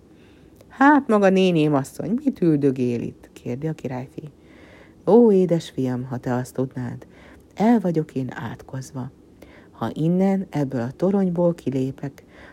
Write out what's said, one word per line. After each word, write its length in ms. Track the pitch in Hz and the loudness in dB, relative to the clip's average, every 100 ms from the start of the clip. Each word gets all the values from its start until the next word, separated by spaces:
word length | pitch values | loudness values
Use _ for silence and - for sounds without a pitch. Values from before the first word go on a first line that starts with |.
| _ - - - - - - | _ -20 -20 -20 -20 -20 -16
„Hát 400 | - 269 294 269 | 2 6 6 4
maga, 220 | 214 190 | 2 4
néném 440 | 190 185 170 151 | 4 4 4 2
asszony, 460 | 143 135 - - 240 | 2 -2 -8 -6 -2
mit 180 | 277 - | -2 0
üldögél 600 | 170 151 143 131 123 120 | 0 2 2 0 -2 -2
itt?”, 280 | - - - | -6 -12 -20
kérdi 340 | - - 123 156 | -16 -10 -8 -8
a 60 | |
királyfi. 560 | 160 - 127 131 - 151 - - - - - - - - | -8 -8 -10 -12 -16 -18 -20 -20 -20 -20 -20 -20 -12 4
„Ó, 260 | 220 240 | 6 6
édes 380 | 190 180 170 - | 4 2 0 -4
fiam, 340 | - 131 123 | -6 -4 -4
ha 140 | 127 120 | -6 -8
te 160 | 131 | -4
azt 200 | 123 123 | -4 -6
tudnád, 540 | - 131 127 123 127 - - - - _ - | -6 -6 -6 -10 -12 -18 -20 -20 -20 _ -2
el 240 | 208 240 | 2 2
vagyok 360 | 180 160 156 131 | 2 -2 -4 -6
én 120 | 127 | -8
átkozva. 840 | - 113 - - 135 127 135 120 - - - - - - | -10 -12 -14 -14 -14 -12 -12 -12 -14 -20 -20 -20 -20 -20
Ha 200 | - 113 | -10 -10
innen, 520 | - 156 180 190 190 190 | -4 -2 2 2 0 -4
ebből 320 | 147 135 135 | -4 -4 -4
a 100 | 120 | -6
toronyból 640 | - 180 196 185 170 175 | -2 0 0 0 0 0
kilépek, 680 | 170 - 135 131 135 139 - - - - | 0 -4 -4 -4 -6 -12 -14 -20 -20 -20